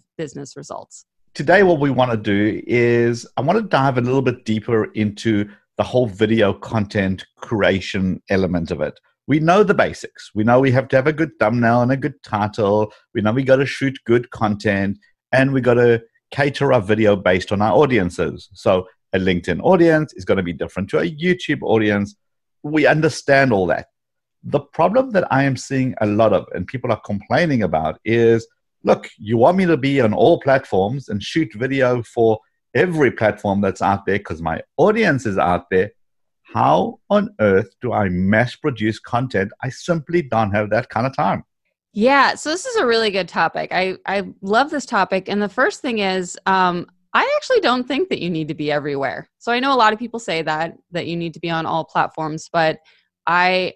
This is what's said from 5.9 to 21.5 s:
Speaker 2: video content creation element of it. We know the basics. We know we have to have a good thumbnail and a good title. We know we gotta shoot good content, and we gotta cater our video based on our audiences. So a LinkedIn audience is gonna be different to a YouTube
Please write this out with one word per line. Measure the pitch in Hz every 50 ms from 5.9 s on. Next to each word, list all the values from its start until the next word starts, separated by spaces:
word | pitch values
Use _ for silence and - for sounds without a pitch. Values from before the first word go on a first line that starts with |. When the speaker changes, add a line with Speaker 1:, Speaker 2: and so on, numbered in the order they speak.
| - 123 123
Speaker 2:
video | 113 90 98 113 107 113 113 101 98 95
content | - - - - 113 101 - - 107 95 95 95 90 - _ _ -
creation | - - 117 101 95 87 98 95 - - - 101 95 92 87 - _ -
element | 101 95 95 85 90 85 85 -
of | 87 71
it. | 76 71 - _ _ _ _ _ _ -
We | 143 156
know | 156 165 180 208
the | 208 175 156
basics. | 131 107 80 - - - - _ - - - -
We | 101 107
know | 120 123 131
we | 135 135
have | 123 135 123 -
to | 135
have | 131 131
a | 151 151
good | 143 165 160 - -
thumbnail | 110 107 120 120 117 113 117 123
and | 123 127
a | 135 131
good | 139 147 139 _ _
title. | - - 101 104 104 104 - 104 98 104 107 107 107 - _ _ _ -
We | 120
know | 101 107 113
we | 135 135
gotta | 127 131 135 143
shoot | 127 - - 139 135 131 - -
good | 117 117 120 120 -
content, | - - 113 104 107 101 - 107 101 98 98 98 101 - _ _ _ _ _ - -
and | 131 135 139
we | 135 135
gotta | 120 123 120 123 120 120 117 113 - _ _ _ _ _
cater | - - 143 147 - - 143 135
our | 127 123
video | 95 95 107 110 110 104 101 92
based | 98 92 92 92 - -
on | 104 98
our | 104 110 90
audiences. | 143 151 135 127 107 90 85 - - 85 76 - - - _ -
So | - - 110 95 92 92 - _ _ _ -
a | - 95
LinkedIn | 92 92 92 87 82 92 85 80
audience | - 156 190 170 170 165 160 156 156 - -
is | - 95
gonna | - 98 98 90
be | 87 85
different | - 82 - - - 101 101
to | - 151
a | 160 175
YouTube | 156 147 165 180 180 180 - -